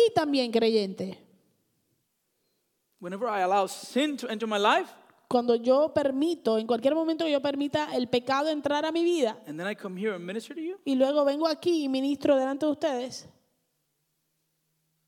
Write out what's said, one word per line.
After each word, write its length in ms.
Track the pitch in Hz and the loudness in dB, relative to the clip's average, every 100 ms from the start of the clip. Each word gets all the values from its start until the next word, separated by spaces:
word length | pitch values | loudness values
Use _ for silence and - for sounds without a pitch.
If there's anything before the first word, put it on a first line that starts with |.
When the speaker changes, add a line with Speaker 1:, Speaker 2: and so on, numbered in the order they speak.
| 453 | 6
Speaker 1:
también, 360 | 370 302 269 240 | 2 0 0 0
creyente. 680 | 226 226 220 196 185 190 - _ _ _ _ _ _ _ _ _ _ _ _ _ _ _ _ _ _ | 2 2 2 0 -6 -10 -12 _ _ _ _ _ _ _ _ _ _ _ _ _ _ _ _ _ _
Speaker 2:
Whenever 280 | 175 196 240 | -12 -6 -2
I 140 | 202 | 0
allow 260 | 180 202 190 | 2 2 0
sin 480 | - - 247 302 277 | -6 -4 0 0 -2
to 100 | 240 | -6
enter 180 | 214 220 | -6 -2
my 100 | 208 | 2
life, 320 | 214 330 359 - _ _ _ | 4 4 0 -12 _ _ _
Speaker 1:
Cuando 240 | 240 240 233 | 0 2 2
yo 360 | 240 269 311 | 4 4 4
permito, 640 | 302 285 269 320 320 226 220 | 2 0 2 0 0 0 0
en 80 | 226 | 0
cualquier 280 | 233 269 | 0 2
momento 320 | 311 320 320 330 | 2 0 -2 0
que 40 | |
yo 120 | 285 | 0
permita 520 | 285 277 285 302 302 | -2 -2 -2 -2 -2
el 140 | 262 240 | -4 0
pecado 400 | 247 254 269 311 | -2 0 0 0
entrar 380 | 302 285 294 311 | -2 -2 -2 0
a 60 | |
mi 120 | 330 | 0
vida, 340 | 339 339 226 - - | 0 2 0 -2 -12
Speaker 2:
and 140 | 156 | -8
then 100 | 190 | -6
I 40 | 208 | -8
come 240 | 196 185 | -10 -6
here 140 | 214 | -6
and 100 | 180 | -6
minister 320 | 175 220 - 320 | -8 -10 -10 -10
to 60 | |
you, 160 | 320 392 277 | -10 -8 -2
Speaker 1:
y 80 | |
luego 280 | 262 269 294 | 2 4 4
vengo 220 | 277 285 320 | 2 2 -2
aquí 380 | 302 349 330 | 0 0 0
y 40 | 277 | 0
ministro 440 | 262 277 277 - | -2 -2 0 2
delante 300 | 269 262 277 | 2 2 0
de 80 | 302 | -2
ustedes, 560 | 285 320 247 254 - - _ _ _ _ _ _ _ _ _ _ _ _ _ _ _ _ _ | 0 -2 -4 -6 -12 -18 _ _ _ _ _ _ _ _ _ _ _ _ _ _ _ _ _